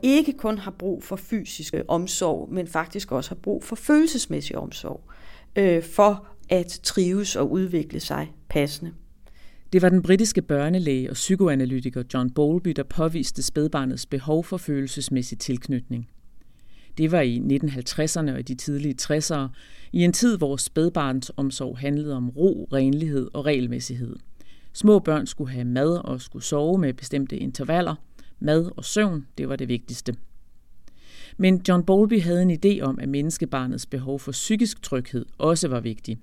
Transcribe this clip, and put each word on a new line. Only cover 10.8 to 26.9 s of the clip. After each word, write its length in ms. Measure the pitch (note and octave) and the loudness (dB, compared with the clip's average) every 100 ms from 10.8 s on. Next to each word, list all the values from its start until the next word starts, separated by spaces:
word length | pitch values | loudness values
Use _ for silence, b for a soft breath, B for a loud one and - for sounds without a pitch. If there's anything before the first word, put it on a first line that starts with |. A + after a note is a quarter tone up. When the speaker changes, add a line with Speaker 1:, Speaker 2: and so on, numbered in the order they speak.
| D#3+ C3+ B2+ | 2 0 -2
Speaker 2:
og 40 | |
psykoanalytiker 920 | C3 - F#3+ F#3 C3+ B2+ C3 C3 B2+ B2 | -4 0 4 4 4 2 0 -2 -6 -4
John 160 | C3+ B2+ | -2 0
Bowlby, 400 | B2+ D3 E3+ F3+ | 2 4 4 0
der 140 | D3+ | -2
påviste 600 | C3+ - D#3+ E3 C3 - | -2 2 2 0 -2 -2
spædbarnets 600 | - - D3+ D3+ C3 C3 - | -2 0 0 0 -2 -4 -4
behov 380 | C#3 C3+ D#3 | -6 0 0
for 140 | D#3+ F#3 | 0 -6
følelsesmæssig 840 | - C#3+ C3+ - C3+ C3+ B2 B2 | -2 -2 -2 -6 -2 -2 -2 -6
tilknytning. 680 | - B2 - C3 - A#2+ A#2 - - - b b b b b - | -4 -4 -2 -4 -4 -8 -8 -16 -20 -20 b b b b b -2
Det 140 | D#3 | 2
var 100 | F3 | 4
i 160 | C3 A#2+ | 2 0
nitten 300 | - C#3 D3+ | 2 2 0
halvtredserne 640 | C3+ B2 - D#3 F3 D3+ | -4 -6 -2 -2 0 -2
og 60 | C3 | -4
i 40 | |
de 120 | B2+ C3 | -6 -8
tidlige 380 | - C#3+ D3 | -4 -4 -2
tressere, 560 | C3 - D3+ D3+ D3+ C3+ b b b b | -4 -2 -2 0 -2 -4 b b b b
i 100 | - | 2
en 100 | F3 | 4
tid, 240 | F3 A#3+ G#3 | 4 2 4
hvor 200 | C#3+ C#3 | 0 0
spædbarnsomsorg 1200 | - - E3 F3 C#3 C3 B2+ - C3+ C3 C3 A#2+ | -2 2 2 2 0 -2 -4 -4 -2 -2 -8 -4
handlede 380 | C#3 C#3+ D3+ C3+ | -2 -2 -2 -4
om 140 | B2 | -4
ro, 380 | C3 F#3 - - | 2 2 2 -2
renlighed 560 | C3+ C3+ C#3+ D#3+ C#3+ B2+ | 2 2 2 0 -2 -2
og 120 | D3 C#3+ | -2 0
regelmæssighed. 720 | C#3+ B2 B2 B2 B2 A#2+ - - - b b b | 0 0 -4 -6 -8 -8 -10 -14 -16 b b b
Små 260 | - G#3 G#3 | 2 6 8
børn 280 | F#3+ D#3 - | 6 0 -2
skulle 240 | - C3 | -6 -6
have 140 | B2+ A#2+ | -4 -2
mad 320 | B2 D3+ F3 | 2 2 0
og 240 | - B2+ | -2 -8
skulle 240 | - - - | -8 -10 -2
sove 320 | D3 D3+ F#3+ | 0 2 2
med 160 | D3 | 2